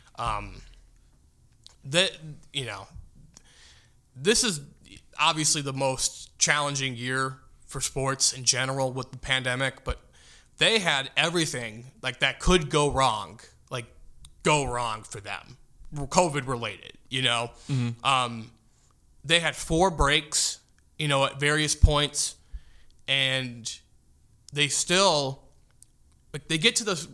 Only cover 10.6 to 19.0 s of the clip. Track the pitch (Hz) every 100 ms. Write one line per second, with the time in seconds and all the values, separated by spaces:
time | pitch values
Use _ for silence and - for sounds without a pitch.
10.6 | 165 226 175 143 135 - 160 170 156 127
11.6 | 117 107 123 - 131 123 139 123 - 185
12.6 | 147 151 147 131 131 107 92 104 - -
13.6 | _ 127 117 - - - - - 170 151
14.6 | 131 120 120 110 107 110 101 98 - 127
15.6 | - - - 147 135 185 180 143 127 123
16.6 | 113 92 - - - 131 131 120 117 -
17.6 | - 135 120 117 131 131 123 117 110 -
18.6 | _ _ _ _